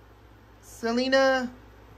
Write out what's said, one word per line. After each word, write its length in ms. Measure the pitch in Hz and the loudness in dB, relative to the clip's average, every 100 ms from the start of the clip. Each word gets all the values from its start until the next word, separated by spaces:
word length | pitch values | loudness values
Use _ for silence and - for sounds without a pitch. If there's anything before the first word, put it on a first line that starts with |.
| - - - - - - | -20 -20 -20 -20 -20 -20
Selena 880 | - - 226 240 262 269 269 262 247 - - - - | -20 -10 -4 -2 0 2 2 0 -4 -12 -20 -20 -20